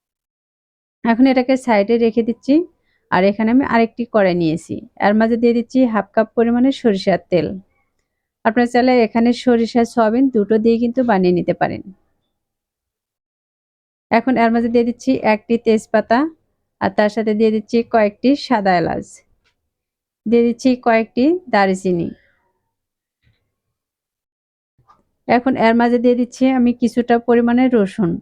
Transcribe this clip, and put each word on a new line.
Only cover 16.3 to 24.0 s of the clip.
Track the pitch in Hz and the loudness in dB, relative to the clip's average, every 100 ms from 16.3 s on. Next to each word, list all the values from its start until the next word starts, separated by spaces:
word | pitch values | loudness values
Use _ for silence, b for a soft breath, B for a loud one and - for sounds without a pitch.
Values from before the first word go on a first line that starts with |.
| - _ _ _ - | -6 _ _ _ -8
আর | 196 | -6
তার | 196 208 | -2 -2
সাথে | 226 220 | -2 -2
দিয়ে | 214 220 | 0 0
দিচ্ছি | 214 214 233 233 | 0 -2 -2 0
কয়েকটি | 233 208 208 247 285 | 0 0 0 0 0
সাদা | - 226 196 175 | 0 -2 0 0
এলাচ, | 165 - 196 - _ _ _ _ _ _ _ _ _ _ 214 | 0 -4 -10 -18 _ _ _ _ _ _ _ _ _ _ 0
দিয়ে | 233 | 2
দিচ্ছি | 240 233 262 247 | 2 0 0 0
কয়েকটি | 240 226 220 - 285 359 - | 0 0 0 0 0 0 -2
দারচিনি। | 208 196 190 190 175 - - _ _ _ _ _ _ _ _ _ _ _ _ _ _ _ _ _ _ | 0 0 0 -2 -2 -4 -10 _ _ _ _ _ _ _ _ _ _ _ _ _ _ _ _ _ _